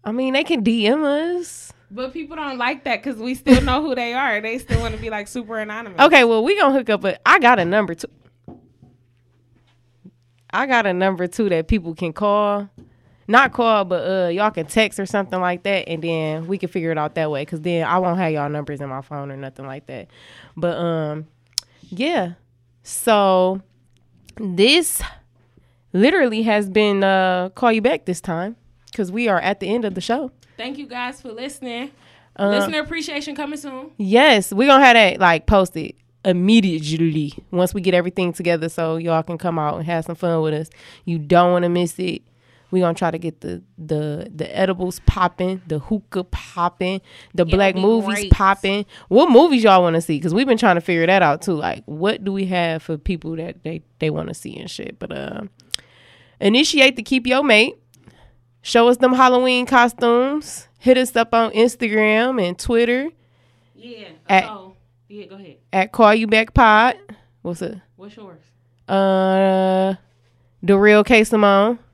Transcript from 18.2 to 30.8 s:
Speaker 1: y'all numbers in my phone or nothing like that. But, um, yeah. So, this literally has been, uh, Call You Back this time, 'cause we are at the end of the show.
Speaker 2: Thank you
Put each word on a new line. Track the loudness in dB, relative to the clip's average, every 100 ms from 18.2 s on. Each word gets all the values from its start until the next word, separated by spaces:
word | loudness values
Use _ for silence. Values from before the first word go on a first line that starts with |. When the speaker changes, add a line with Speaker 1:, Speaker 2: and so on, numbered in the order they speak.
| -2
Speaker 1:
y'all | -2 -4
numbers | -6 -8 -10
in | -10
my | -12
phone | -12 -12 -12
or | -14
nothing | -16 -16 -16
like | -16 -16
that. | -18 -18 _ -20 -20 -20 -6
But, | -4 -2
um, | -4 -4 -6 -8 -14 _ _ -20 _ _ -18
yeah. | -8 -4 -4 -6 -12 _ _ _ _
So, | -16 -6 0 2 4 2 0 -2 _ _ _ _ _ _ _ -12
this | -8 0 4 4 2 -6 -10 -14 _ _ _ _ _ _ _
literally | 2 2 4 0 0
has | 0 0 0
been, | 0 2 2
uh, | 2 2 0 -2 -4
Call | -2 0
You | 2
Back | 0 -2 -6
this | -8
time, | -6 -6 -8 -12 _ _ _
'cause | -8 -8
we | -4 0
are | 0
at | -2 -4
the | -4
end | -4
of | -4
the | -6
show. | -4 -4 -6 _ _ -14
Speaker 2:
Thank | -14
you | -12